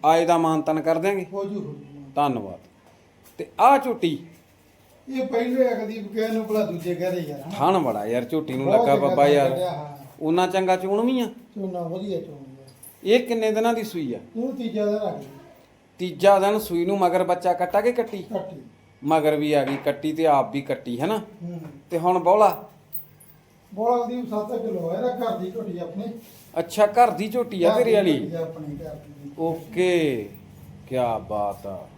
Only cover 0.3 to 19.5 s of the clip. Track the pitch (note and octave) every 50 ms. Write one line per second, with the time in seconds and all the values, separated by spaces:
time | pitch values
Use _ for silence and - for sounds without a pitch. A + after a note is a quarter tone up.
0.3 | E3+ E3 E3 D#3+ D#3+ D#3 D#3 D#3 D#3 D#3 D3+ D#3+ E3 E3 E3 F#3+ G3+ G3 F3+ F3+
1.3 | F#3+ G3 G3 G3 G3+ G3 E3 C#3+ C#3+ C#3+ C#3+ - C#3+ C#3+ C#3+ C#3 - C#3+ D3 C#3+
2.3 | B2+ A#2 G2+ F#2+ F2+ - - - _ _ _ - _ _ _ _ _ _ _ -
3.3 | - - - - - - G3 B3 C#4 C4+ C4+ C4 A3+ - - E3+ D3+ C#3 - -
4.3 | - - _ _ _ _ _ _ _ _ _ _ _ _ _ - C4 C4 B3+ -
5.3 | - A#3 A#3+ B3 B3+ C4 B3+ B3 A3+ G3+ G#3+ G#3 A3 A3+ G3+ - - A3 A3 A3
6.3 | A3 A3 G#3+ G3 G#3+ G#3+ G3+ - F3 E3+ E3 F3+ F3 D#3 F3+ F#3 F3+ F3+ E3 D3
7.3 | D3 - - D#3+ F#3+ G3+ - E3 F#3+ F#3 D#3 B2+ A2 G#2 G#2 A2 A#2 B2 A#2+ A#2+
8.3 | - D#3+ D#3 D3+ C3 C3 C3+ C#3 - - - C#3 C#3 C#3+ C#3 C#3 C#3 C#3 C#3+ C#3+
9.3 | D3 C#3+ C#3 C3 C3 C3 F3+ F3+ D#3+ D3 - - - - - C#3 - - D#3+ D#3
10.3 | E3 F3 F#3 F3 F3+ F#3+ F#3+ F#3 F#3 F#3 F#3 F#3+ G3 G#3 A3+ B3 C4 B3+ A#3+ G#3+
11.3 | - - - _ _ G#3 G3 F#3 F3+ F3 E3+ E3 E3+ F#3 G3 G#3 F#3 E3 - D#3
12.3 | D3 C#3 C3+ - - - - - - - - - - _ - F#3 G#3+ B3+ B3 B3
13.3 | A#3+ A3+ A3 A3 G#3+ G#3+ A3+ A#3 A#3 A3+ G#3+ A3 - F3 D3+ B2+ A#2 G#2 - -
14.3 | - A3 A#3+ C4+ A#3 F#3+ A#3 A3+ - G#3+ G#3 G#3 G#3 G#3+ G#3+ - - - C#3+ -
15.3 | - - - - - - - _ _ _ _ _ _ _ F3+ F#3 D#3 C#3+ F#3 G3
16.3 | G3+ G3 F#3+ G3 G#3+ G#3+ G#3+ - F3+ E3+ E3+ F3+ G3+ G3 F#3 F3 E3 F#3 F3+ E3+
17.3 | F3+ F3 - F#3 F3 F3 F3+ F3+ - G3+ G#3+ B3 A#3+ A#3+ A#3 A3+ - G3 E3+ -
18.3 | A3+ F#3+ - - - - B2+ - - _ _ _ _ _ - C#3+ D#3 D#3+ D3 D3+
19.3 | D3+ D3 D3+ D3+